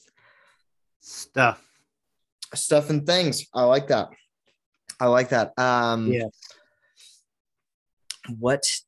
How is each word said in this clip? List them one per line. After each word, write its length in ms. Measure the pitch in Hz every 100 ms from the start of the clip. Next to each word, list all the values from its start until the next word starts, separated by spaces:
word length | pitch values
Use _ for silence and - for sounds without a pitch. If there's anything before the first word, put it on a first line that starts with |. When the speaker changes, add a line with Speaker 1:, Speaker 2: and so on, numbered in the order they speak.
| _ _ _ _ _ _ _ _ _ _
Speaker 1:
Stuff. 640 | - - - 135 120 - _ _ _ _ _ _ _ _ -
Speaker 2:
Stuff 360 | - - 147 147
and 160 | 151 147
things. 400 | 180 165 - -
I 100 | 127
like 240 | 123 135 139
that. 200 | 117 87 - _ _ _ _ _ _ _ -
I 80 | 123
like 220 | 123 123
that. 220 | 120 104 -
Um, 520 | 127 120 117 117 113
Speaker 1:
Yes. 200 | 120 110 _ - - _ _ _ _ - _ _ _ _ _ _ _ _ _ - - - 113
Speaker 2:
what 260 | 120 139 - -